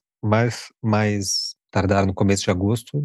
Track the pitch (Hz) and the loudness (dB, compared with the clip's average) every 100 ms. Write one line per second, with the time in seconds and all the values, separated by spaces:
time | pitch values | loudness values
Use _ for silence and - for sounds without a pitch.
0 | _ _ 107 107 120 110 - _ 113 107 | _ _ 0 2 2 -2 -12 _ 0 0
1 | 107 104 98 - - - _ 104 92 98 | 2 -2 -4 -6 -6 -12 _ -2 2 2
2 | 98 92 101 98 - 92 98 117 - 143 | 2 2 2 2 0 0 0 -2 -4 -6